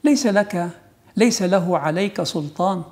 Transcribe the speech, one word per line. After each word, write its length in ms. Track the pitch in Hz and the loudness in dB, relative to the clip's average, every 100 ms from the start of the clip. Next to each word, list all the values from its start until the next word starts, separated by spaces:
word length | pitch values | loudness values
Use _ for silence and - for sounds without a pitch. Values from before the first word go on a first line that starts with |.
ليس 240 | 302 277 226 | 4 2 2
لك، 420 | 202 208 175 175 - _ _ _ - | 2 0 -4 -6 -10 _ _ _ 2
ليس 240 | 233 226 | 2 2
له 360 | 185 190 175 170 | 0 0 2 0
عليك 460 | 147 165 202 196 | 0 -2 -2 -4
سلطان 600 | 165 165 147 - 185 185 160 | -6 -6 -8 -2 -2 -2 -8